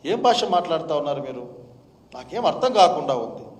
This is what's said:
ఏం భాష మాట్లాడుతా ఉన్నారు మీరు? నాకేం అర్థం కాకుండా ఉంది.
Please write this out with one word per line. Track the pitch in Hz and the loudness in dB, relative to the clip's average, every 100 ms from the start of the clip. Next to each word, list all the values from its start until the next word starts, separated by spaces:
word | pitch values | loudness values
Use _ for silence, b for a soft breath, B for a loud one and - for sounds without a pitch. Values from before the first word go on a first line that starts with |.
ఏం | 139 226 | -4 0
భాష | - - | 2 2
మాట్లాడుతా | 190 180 170 160 - | 0 -2 0 -4 -2
ఉన్నారు | 147 143 139 | -4 -4 -6
మీరు? | 131 127 123 - - - _ _ _ | -8 -12 -16 -20 -20 -20 _ _ _
నాకేం | 123 127 220 | -20 -10 -2
అర్థం | 196 - 254 | 0 2 2
కాకుండా | 214 175 151 139 | 6 6 6 -2
ఉంది. | 127 113 - - | -4 -4 -12 -18